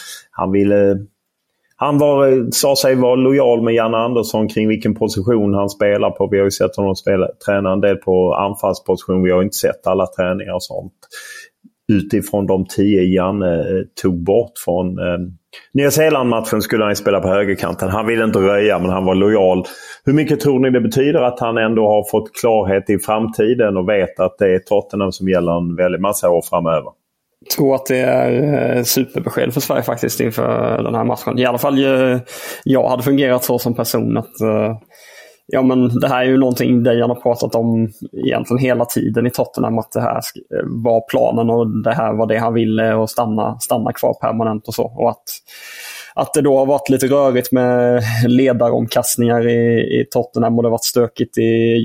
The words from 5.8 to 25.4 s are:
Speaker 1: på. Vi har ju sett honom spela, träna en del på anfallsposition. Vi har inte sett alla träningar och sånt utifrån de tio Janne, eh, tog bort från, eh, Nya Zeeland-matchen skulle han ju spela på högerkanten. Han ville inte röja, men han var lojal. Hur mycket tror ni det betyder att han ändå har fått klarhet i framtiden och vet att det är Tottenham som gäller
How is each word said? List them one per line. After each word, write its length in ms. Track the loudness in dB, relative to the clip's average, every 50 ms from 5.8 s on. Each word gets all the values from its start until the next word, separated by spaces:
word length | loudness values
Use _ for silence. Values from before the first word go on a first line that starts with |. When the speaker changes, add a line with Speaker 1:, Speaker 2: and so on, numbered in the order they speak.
| 0 2 2 2 0 -2
Speaker 1:
på. 160 | 0 -2 -2 0
Vi 60 | 2 2
har 80 | 2
ju 60 | 0
sett 240 | 0 0 -2 -2 -2
honom 200 | -2 -2 -2 -2
spela, 320 | -2 -2 -2 0 0 0 -2 -4 -6 -4
träna 260 | -2 -2 0 0 0 0
en 80 | 0
del 160 | 2 0 0 0
på 380 | 0 0 2 2 2 2 2
anfallsposition. 880 | 0 -2 -2 -4 -2 -2 -2 -4 -4 -2 -4 -4 -4 -2 -2 0 0 2
Vi 80 | 2
har 120 | 2 2 2
inte 140 | 0 -2 -2
sett 300 | -2 -2 -4 -2 -2 -2
alla 200 | 0 0 0 -2
träningar 460 | -2 -4 -4 -2 -4 -4 -6 -8 -8
och 100 | -8 -8
sånt 300 | -8 -10 -12 -12 -14 -18 _ -20 _ -20 -20 -18 -18 -20 -20 -20 -20 _ _ _ -20 _ _ _ 0
utifrån 600 | 0 2 2 0 -2 -2 -2 -2 -2 -2 0 0
de 180 | 0 0 -2
tio 360 | -4 -2 0 2 2 4 4
Janne, 580 | 4 4 2 2 2 0 -2 -2 0 0 0 0
eh, 240 | -2 -2 -2 -4 -4 -6 _ -4
tog 220 | -2 -2 -2 -2 0
bort 280 | 0 2 2 0 -2 -6 -10 -6
från, 340 | -4 -4 -2 -2 -4 -6 -6
eh, 180 | -4 -4 -4 -4 -6 -10 -12 -18 _ _ -20 -20 -20 _ -2
Nya 180 | 0 0 2
Zeeland-matchen 680 | 2 2 2 2 2 0 0 0 0 -2 -2 -2 -2 -2
skulle 220 | -2 -2 0 0 0
han 80 | 0
ju 40 | -2
spela 240 | 0 0 0 0 2
på 80 | 2 0
högerkanten. 640 | 0 0 0 0 -2 -2 -4 -6 -4 -4 -4 -4
Han 180 | -2 -2 -2 0
ville 160 | 0 0 0
inte 160 | 0 2 2
röja, 400 | 2 2 2 2 2 2 2 2
men 100 | 0 0
han 160 | 0 0 0
var 100 | 0 2
lojal. 480 | 2 2 4 4 4 4 4 2 2 -2 -6 -12 -18 -20 -20 -20 -6 _
Hur 80 | 0 2
mycket 260 | 2 2 0 0 0
tror 200 | 2 2 2 2
ni 100 | 2 2
det 120 | 2 2
betyder 400 | 0 0 0 0 2 2 2 2
att 180 | 0 0 -2 -2
han 180 | -4 -2 0 0
ändå 300 | 0 2 2 2 2 4
har 220 | 2 2 0 0
fått 220 | -2 -2 -2 -4 -8 -2
klarhet 480 | 0 2 2 2 2 2 0 0 0 0
i 80 | -2 -2
framtiden 800 | 0 -2 -2 -2 -2 -4 -2 0 0 2 2 2 2 0 0 0
och 120 | 0 0
vet 300 | 0 0 0 -2 -2 -2
att 160 | -2 -2 0 _
det 160 | 2 2 2
är 40 | 0
Tottenham 520 | 0 0 0 0 0 -2 -4 -4 -4 -4
som 180 | -4 -4 -2 0
gäller 280 | 0 0